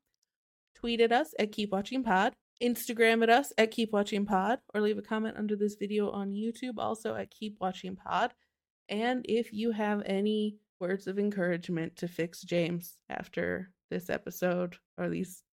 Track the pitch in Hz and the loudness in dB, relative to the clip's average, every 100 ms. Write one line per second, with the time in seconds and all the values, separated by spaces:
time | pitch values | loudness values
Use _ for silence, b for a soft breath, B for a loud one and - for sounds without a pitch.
0 | _ _ _ _ _ _ _ _ 233 226 | _ _ _ _ _ _ _ _ 0 4
1 | 226 240 311 - 208 214 208 196 202 262 | 6 4 2 -2 -2 -2 -2 -2 -2 -2
2 | 233 185 220 - _ - 240 233 - 226 | 2 4 4 0 _ -2 0 0 -2 4
3 | 226 226 226 233 277 - 220 233 220 208 | 6 6 6 6 4 2 2 2 0 2
4 | 202 202 208 190 196 262 _ 208 214 208 | 2 0 2 2 2 -2 _ -2 0 -2
5 | 208 220 220 - 208 208 208 208 202 208 | -4 -4 -4 -4 -2 0 0 -2 -2 0
6 | 202 202 196 202 220 233 254 214 - 226 | 0 -2 -4 -4 -4 -6 -8 -4 -4 -4
7 | 220 220 196 - 214 208 185 185 185 190 | -4 -6 -8 -10 -12 -4 -6 -4 -10 -10
8 | - 175 240 - _ _ _ _ - 208 | -4 0 0 -4 _ _ _ _ -8 -2
9 | 240 254 - 220 226 214 233 214 208 208 | 0 0 0 0 0 -2 0 2 0 0
10 | - 196 214 214 214 208 _ - 180 196 | 0 0 2 2 0 -4 _ -6 -2 -2
11 | 190 196 208 202 180 170 175 170 165 - | -2 0 0 2 0 0 -2 -2 -4 -6
12 | 175 175 165 - 185 175 165 175 175 - | -6 -4 -4 -6 -2 0 0 -2 -6 -16
13 | - - - - - - 185 _ - 180 | -10 -10 -6 -4 -2 -4 -8 _ -8 -8
14 | 175 - - - 180 175 180 - _ - | -4 -6 -6 -4 0 0 -2 -8 _ -8
15 | 175 170 185 - _ | -4 -4 -6 -10 _